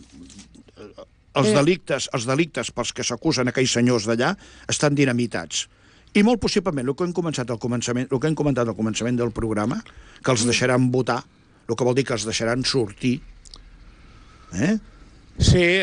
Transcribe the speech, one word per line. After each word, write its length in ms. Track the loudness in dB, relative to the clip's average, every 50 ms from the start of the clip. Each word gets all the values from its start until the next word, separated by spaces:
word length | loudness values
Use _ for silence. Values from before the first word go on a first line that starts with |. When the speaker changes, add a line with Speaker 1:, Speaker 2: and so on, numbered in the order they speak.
| -20 -20 -20 -20 -20 -20 -20 -20 -20 -20 -20 -20 -20 -20 -20 -20 -20 -20 -20 -20 -20 -20 _ _ _ _ -2
Speaker 1:
els 140 | 0 2
Speaker 2:
Eh. 60 | 4 4
Speaker 1:
delictes, 540 | 4 4 4 2 0 -2 -4 -4 -4 -4 -4
els 140 | -6 -4 -2
delictes 460 | -2 0 0 -2 -2 -4 -6 -8 -6
pels 200 | -6 -6 -6 -6
que 120 | -6 -6 -6
s'acusen 440 | -6 -6 -2 -2 -2 0 0 0
aquells 240 | 0 0 0 0 2
senyors 340 | 2 2 4 4 2 2 0 0
d'allà 240 | 0 0 0 0 -2 -4 -10 -18 -20 -14 -8
estan 280 | -6 -2 0 0 2 2
dinamitats. 720 | 2 2 2 2 0 -2 -2 -4 -8 -8 -8 -8 -8 -8 -10 _ _ _ _ _ _ _ _ 2
I 100 | 4 4
molt 180 | 4 4 2
possiblement, 460 | 0 0 0 0 0 0 -2 -2 -2 -4
el 60 | -2
que 80 | -2 -2
hem 80 | -2 -2
començat 360 | -2 -2 -2 -2 -4 -4 -4
al 100 | -6 -4
començament, 480 | -4 -4 -4 -2 -2 -2 -2 -2 -2 -2
el 80 | -2 0
que 80 | 0
hem 80 | 0 0
comentat 320 | 0 0 0 0 0 0
al 80 | -2 -2
començament 400 | -2 -2 -2 -2 -2 -2 -2 0
del 140 | 0 -2 -2
programa, 520 | -2 -4 -4 -2 -2 0 -2 -2 -2 -4 -8 -12 -18 -20 -20 -20 -18 -4 0
que 80 | 0
els 120 | 2 2 2
Speaker 3:
Mm. 20 |
Speaker 1:
deixaran 440 | 2 2 2 2 2 4 4 4 2
votar, 320 | 2 0 0 0 -2 -4 -6 -10 _ _ _ _ _ _ _ -6
el 60 | -2
que 80 | 0 0
vol 100 | 2 2
dir 80 | 2 0
que 100 | 0 -2
els 120 | -4 -4
deixaran 380 | -4 -4 -2 -2 -2 -2 -2 -2
sortir, 560 | 0 0 0 -2 -2 -4 -4 -2 -2 -2 -2 -6 -14 -20 -20 -20 -20 -20 -20 -20 -20 -20 -20 -20 -20 -20 -20 -20 -20 -20 -20 -20 -20 -20 -20 -20 -10 -4
eh? 240 | -2 0 0 0 -2 -4 -10 -20 -20 -20 -20 -20 -20 -20 -14 -4 2
Speaker 4:
Sí. 180 | 4 6 6 6 6 4 4 2